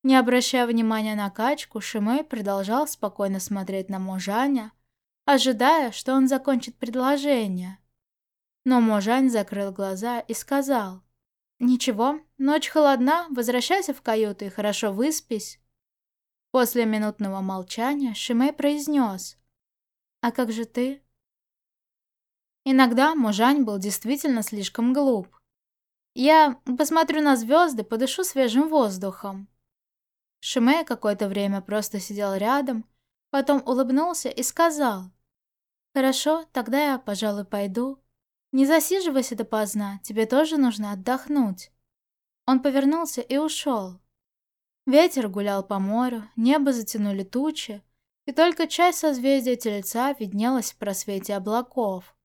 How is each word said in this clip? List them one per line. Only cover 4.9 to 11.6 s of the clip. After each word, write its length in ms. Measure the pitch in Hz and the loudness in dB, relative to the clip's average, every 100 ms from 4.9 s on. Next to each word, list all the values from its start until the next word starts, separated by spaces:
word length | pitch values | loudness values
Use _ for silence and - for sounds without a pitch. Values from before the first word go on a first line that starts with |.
| _ _ _ - | _ _ _ 2
ожидая, 640 | 277 262 220 254 320 254 | 4 4 2 4 4 2
что 220 | - - | -4 0
он 140 | 269 262 | 2 4
закончит 500 | 269 269 254 240 - | 2 0 -2 -2 -10
предложение. 1000 | 240 247 262 285 285 254 208 180 185 190 _ _ _ _ _ _ _ _ | -6 -2 0 0 2 2 0 -4 -8 -14 _ _ _ _ _ _ _ _
Но 160 | 254 254 | 2 4
Мо 220 | 226 214 | 4 2
Жань 280 | 202 254 262 | 2 2 4
закрыл 420 | 226 196 202 196 | 2 -2 -6 -6
глаза 480 | 185 196 185 233 240 | -4 -6 -4 -4 -6
и 140 | - | -6
сказал: 720 | 226 - 277 269 254 190 185 _ _ _ _ _ | -10 -2 -2 2 0 -2 -12 _ _ _ _ _
«Ничего, 640 | _ | _